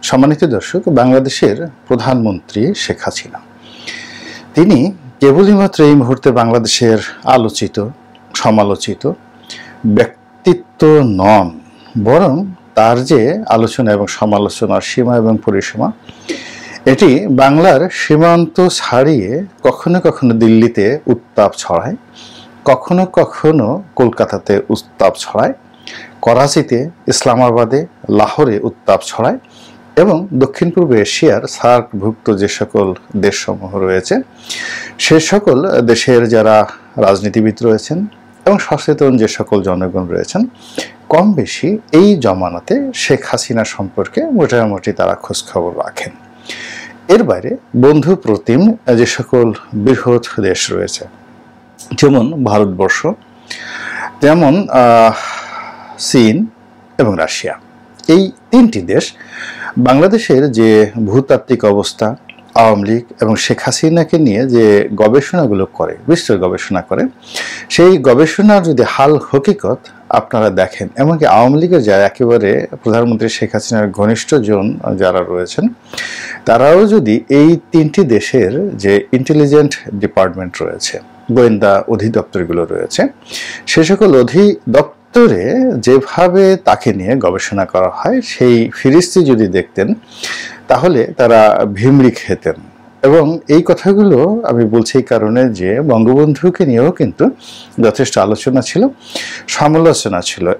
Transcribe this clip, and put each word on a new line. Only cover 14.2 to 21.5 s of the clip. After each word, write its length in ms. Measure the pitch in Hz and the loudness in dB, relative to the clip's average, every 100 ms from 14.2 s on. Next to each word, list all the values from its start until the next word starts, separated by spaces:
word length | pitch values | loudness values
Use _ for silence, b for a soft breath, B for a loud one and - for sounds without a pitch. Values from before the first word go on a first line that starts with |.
সমালোচনার 640 | 110 101 101 - 104 98 - | -2 0 -2 -4 -4 -4 -4
সীমা 240 | - 120 120 | -4 0 0
এবং 120 | 113 110 110 | 0 -2 -2
পরিসীমা, 420 | 98 - 107 131 - B B B B B B B B - | -4 -4 -6 -6 -8 B B B B B B B B -2
এটি 180 | 131 190 135 202 127 | 4 4 4 0 2
বাংলার 400 | 135 147 180 139 180 - | 4 4 4 2 0 -6
সীমান্ত 560 | - 151 165 170 165 - 180 - | 0 2 4 4 0 0 0 0
ছাড়িয়ে 520 | - 120 143 151 92 131 196 _ 135 | -4 0 2 0 -2 -6 -8 _ -2
কখনো 320 | - - 180 175 | -2 -2 0 0
কখনো 280 | - 127 113 | 0 0 2
দিল্লিতে 420 | 113 113 117 117 101 143 - | 4 4 2 0 -2 -2 -2
উত্তাপ 380 | 120 _ - 101 | -4 _ 0 0